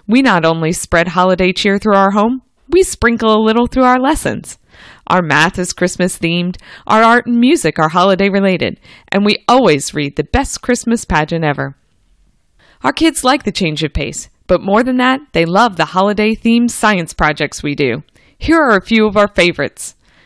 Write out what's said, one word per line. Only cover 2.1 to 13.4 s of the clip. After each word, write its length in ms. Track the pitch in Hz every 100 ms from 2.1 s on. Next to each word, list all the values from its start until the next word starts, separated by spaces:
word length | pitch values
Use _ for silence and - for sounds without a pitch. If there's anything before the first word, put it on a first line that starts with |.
home, 320 | 202 220 262 - _ -
we 140 | 339
sprinkle 520 | 370 - 226 233 220
a 60 | 214
little 240 | 220 226 240
through 180 | 262
our 140 | 254 254
lessons. 600 | 269 311 - - - - _ - - - -
Our 160 | 180
math 360 | 160 143 165 180
is 140 | 180
Christmas 460 | - 180 - 180 -
themed, 400 | 165 175 180 - - - -
our 160 | 220
art 220 | 226 240
and 140 | 240 233
music 400 | 247 330 160 -
are 100 | 160
holiday 400 | 180 190 190 196
related, 500 | 196 196 175 107 - - - -
and 140 | 196
we 180 | 208 - -
always 460 | 247 214 143 -
read 220 | 151 143 -
the 80 |
best 360 | 147 247 277 -
Christmas 460 | - 247 233 226 -
pageant 400 | 165 156 165 156
ever. 320 | 143 139 - _ _ _ _ _ _ _ _ _ _
Our 100 | 254
kids 320 | - 320 269
like 200 | 254 269